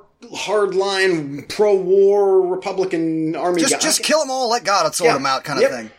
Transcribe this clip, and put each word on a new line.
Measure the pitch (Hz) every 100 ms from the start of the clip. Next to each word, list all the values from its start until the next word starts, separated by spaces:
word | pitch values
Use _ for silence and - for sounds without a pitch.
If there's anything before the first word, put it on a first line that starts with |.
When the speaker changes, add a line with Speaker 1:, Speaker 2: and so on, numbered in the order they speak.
| _ _ 240 -
Speaker 1:
hardline | - 208 196 180 196 190 190 165 143 143 -
pro-war | - 208 196 180 196 196 202 196 190 180
Republican | 185 202 185 185 170 165 160 156 156
army | 175 170
Speaker 2:
Just, | 147
Speaker 1:
guy. | -
Speaker 2:
just | 311 -
kill | - 311
'em | 269
all, | 262 240
let | 240 190
God | 196 156
sort | - 165
Speaker 1:
Yeah. | 143
Speaker 2:
'em | 135
out | 131
kind | - 139
of |
Speaker 1:
Yep. | 180
Speaker 2:
thing. | 123 110